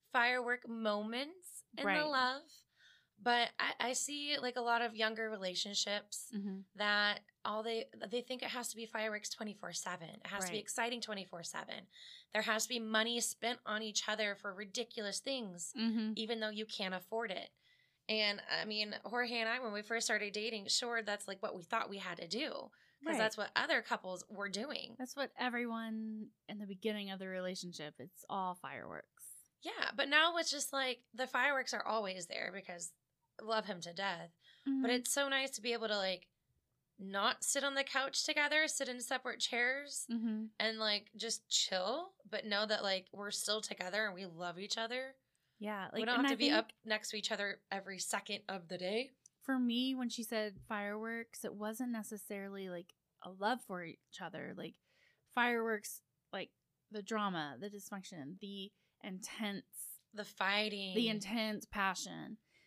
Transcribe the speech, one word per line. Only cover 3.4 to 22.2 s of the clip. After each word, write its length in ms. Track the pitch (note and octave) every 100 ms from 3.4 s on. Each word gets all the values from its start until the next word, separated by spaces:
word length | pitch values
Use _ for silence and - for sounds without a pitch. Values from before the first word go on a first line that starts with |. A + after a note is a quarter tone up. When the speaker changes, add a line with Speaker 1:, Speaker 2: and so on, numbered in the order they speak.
| A#3 -
Speaker 1:
I, 300 | C4+ - A#3
I 40 |
see, 440 | C4 - D4 D4 C#4+
like, 140 | B3 B3
a 60 |
lot 200 | A#3 A#3
of 140 | A#3 G#3+
younger 340 | A3 A3 A3
relationships 960 | G#3+ F#3 F3+ G3+ G3+ - G#3 G#3 - -
Speaker 2:
Mm-hmm. 260 | G#3 G3+ F#3+ G3 -
Speaker 1:
that 440 | G#3 G#3 G#3 G3+ - _
all 180 | G#3+ G#3+
they, 220 | A3 A3+ - A3 A3
they 120 | A#3+
think 200 | A#3+ B3+
it 60 | B3+
has 200 | B3 A#3
to 60 | A3
be 80 | A3+
fireworks 440 | A3 A3 G#3 -
twenty-four 440 | - G#3+ F#3+ F3
seven. 340 | E3+ F#3 F3+ E3
It 180 | - -
has 180 | G3+ F#3
to 60 |
be 60 | G#3
Speaker 2:
Right. 60 |
Speaker 1:
exciting 380 | G#3 - A#3 A#3+
twenty-four 420 | A3 G3+ F3+ F3
seven. 440 | E3 D#3 - - F#3 - - - -
There 120 | G#3+
has 200 | G#3+ A3
to 60 | A3
be 100 | A#3+
money 400 | A3 A3 A3+ A#3
spent 400 | A3+ - A3+ A#3+ -
on 160 | G#3+
each 260 | A3 G#3+ -
other 280 | G#3+ G#3 G3+
for 180 | G#3
ridiculous 680 | F#3+ G#3 F#3+ A3+ - G3+ G3
things, 540 | - C4+ G#3 F3 - B3
Speaker 2:
Mm-hmm. 340 | A3+ A3+ A3 G#3+
Speaker 1:
even 240 | A3 A#3
though 100 | G#3+
you 140 | G#3+ G#3+
can't 280 | - F#3+
afford 380 | F#3 - A3+ A3+
it. 180 | F#3 - _ _ _ _ _ -
And, 300 | A3 G#3 G3+ - D#3+
I 20 |
mean, 320 | F#3+ G#3+ G#3 -
Jorge 320 | G3 A#3+ A#3+ A#3+
and 100 | A3+
I, 100 | B3
when 140 | A#3+
we 80 | G#3
first 240 | G#3+ A#3 A3+
started 240 | G#3+ G3+
dating, 360 | G3+ A3 A3 G#3
sure, 320 | - A#3+ A#3
that's, 260 | G#3+ G3+ -
like, 140 | F#3+
what 140 | G#3+ F#3+
we 60 |
thought 260 | - A3+ -
we 80 | G3
had 200 | F#3
to 80 | F3